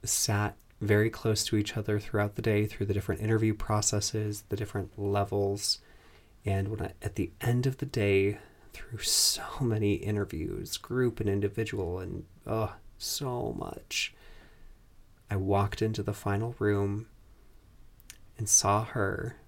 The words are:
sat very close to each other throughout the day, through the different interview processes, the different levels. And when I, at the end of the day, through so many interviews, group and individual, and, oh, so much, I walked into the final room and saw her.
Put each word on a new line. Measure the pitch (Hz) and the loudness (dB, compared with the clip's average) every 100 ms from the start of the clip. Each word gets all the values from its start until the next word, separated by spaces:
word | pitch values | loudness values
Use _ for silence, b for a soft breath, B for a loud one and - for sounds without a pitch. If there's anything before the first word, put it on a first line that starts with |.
sat | - - - 104 104 - - - | 0 0 2 2 0 -4 -20 -6
very | 104 104 110 | 4 6 4
close | - 117 104 - | 2 0 0 2
to | 107 | 0
each | 104 - | 0 -4
other | 104 104 | -2 -2
throughout | - 104 104 - | 0 0 0 0
the | |
day, | 113 104 107 | 2 2 2
through | - 101 | -2 -2
the | |
different | 107 - 95 | 0 0 -2
interview | 107 110 110 | 2 4 4
processes, | 104 - 107 - 104 - 110 107 101 - | 2 0 2 2 0 0 -2 -2 -6 -6
the | 101 | -6
different | 107 104 95 - | -4 -4 -6 -4
levels. | 101 101 101 104 98 101 - - B B B B B B | 0 0 2 2 2 0 -2 -4 B B B B B B
And | 101 98 98 | -2 0 0
when | 107 | -4
I, | - - | -6 -6
at | 104 - | -6 -2
the | - - | -4 -2
end | 120 123 131 | 0 2 2
of | 131 | -2
the | 131 | -4
day, | - 101 98 98 104 B B B | 0 4 6 4 0 B B B
through | - - 113 | -16 -12 -6
so | - - - - - - | 0 4 2 2 -6 -2
many | 123 107 104 | 0 2 2
interviews, | 101 101 104 98 80 78 92 - - | 2 0 -2 -2 -4 -4 -6 -6 -8
group | - 123 123 113 | -4 0 0 2
and | 101 | 0
individual, | 98 101 101 110 104 87 92 | 2 0 -2 -4 -2 -4 -4
and, | 92 85 87 - - | -6 -8 -10 -14 -4
oh, | 110 107 - - - | -2 -2 -6 -20 -12
so | - - 139 123 - - | -8 -6 -4 -4 -4 -4
much, | - - - - - B B B B B B B B - - - - | -8 -10 -6 -4 -4 B B B B B B B B -20 -20 -20 -6
I | 101 | -2
walked | 95 98 98 - | 2 2 2 0
into | 110 107 | -2 0
the | 104 | -4
final | 98 104 101 113 123 | -4 -2 -2 -2 0
room | 104 101 101 101 113 - - - - - - - - - - - - - | 2 2 2 -2 -6 -18 -20 -20 -20 -20 -20 -20 -20 -20 -20 -20 -20 -8
and | 107 | 4
saw | - 101 104 | 4 6 2
her. | 113 113 98 87 104 - | 2 0 0 0 -6 -8